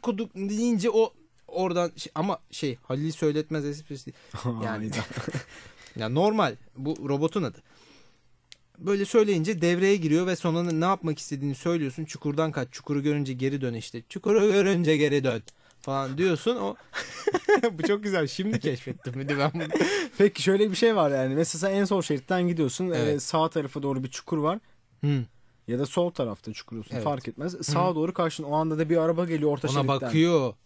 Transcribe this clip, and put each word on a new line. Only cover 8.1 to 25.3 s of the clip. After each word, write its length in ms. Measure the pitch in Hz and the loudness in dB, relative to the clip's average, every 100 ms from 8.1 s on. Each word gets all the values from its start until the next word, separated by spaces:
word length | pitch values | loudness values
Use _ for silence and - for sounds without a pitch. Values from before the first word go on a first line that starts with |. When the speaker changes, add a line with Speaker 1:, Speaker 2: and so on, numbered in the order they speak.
| _ _ _ _ - _ - | _ _ _ _ -20 _ -8
Speaker 1:
Böyle 280 | 170 202 202 | -2 -2 2
söyleyince 560 | 233 208 175 170 175 | 4 4 2 0 2
devreye 340 | 170 175 196 202 | 2 4 4 2
giriyor 320 | 156 160 180 | 4 2 2
ve 80 | 175 | 0
sonra 280 | 170 165 | 0 0
ne 220 | 175 160 180 | 0 0 0
yapmak 340 | 190 160 151 | 0 -2 -4
istediğini 360 | - 139 143 131 | -4 -2 0 0
söylüyorsun. 500 | 170 170 139 160 156 | 0 0 0 -4 -8
"Çukurdan 460 | - 147 143 160 | -4 -2 0 0
kaç, 160 | 143 123 | 0 -6
çukuru 320 | - - 143 | -8 -4 0
görünce 300 | 147 147 135 | 2 0 -2
geri 280 | 127 135 139 | -2 -2 0
dön 120 | 127 | -4
işte. 280 | 113 - 117 - | -4 -8 -12 -12
Çukuru 300 | 190 - 214 208 | -4 2 4 6
görünce 460 | 196 196 175 156 151 | 6 4 4 4 4
geri 260 | 147 143 | 4 2
dön." 200 | 131 117 - - _ _ | 0 -2 -6 -20 _ _
falan 360 | 139 135 135 139 | -6 -4 -4 0
diyorsun. 380 | 185 160 226 240 | 0 2 0 -2
O 200 | 202 - - - - - | -4 -8 -12 -12 -10 -4
<laughs> 480 | 427 - - 415 226 | -2 0 4 4 4
bu 120 | 165 | 0
çok 200 | 180 208 | 0 0
güzel. 240 | 208 180 143 | 0 0 0
Şimdi 320 | - 202 226 | -2 -2 0
keşfettim 540 | 147 127 131 - 131 | -2 -4 -6 -10 -8
bir 140 | 127 139 | -6 -2
de 80 | 143 | 2
ben 140 | 147 | 2
bunu. 100 | 165 156 311 349 403 302 - | 0 -2 0 2 0 -2 2
Speaker 2:
Peki 240 | 302 - | 2 4
şöyle 300 | 190 196 214 | 2 4 4
bir 40 | 185 | 4
şey 200 | 233 208 | 4 4
var 160 | 147 | 2
yani. 240 | 131 131 143 | 2 0 0
Mesela 240 | 165 156 196 | 0 0 0
sen 60 | 196 | 2
en 60 | 196 | 2
sol 160 | 196 | 0
şeritten 460 | 160 143 - 185 175 | 0 -2 0 0 2
gidiyorsun. 420 | 165 135 - 180 | 2 0 0 -2
Ee, 40 | 143 | 0
Speaker 1:
Evet. 260 | 147 147 | 0 0
Speaker 2:
sağ 260 | - 160 160 | 0 0 0
tarafa 340 | 160 139 143 | -2 -4 -4
doğru 200 | 139 131 | -4 -4
bir 60 | 131 | -6
çukur 260 | - - 160 | -10 -6 -2
var. 220 | 151 208 _ _ _ - | 0 -2 _ _ _ -4
Speaker 1:
Hı. 220 | 147 139 113 | -2 -2 -4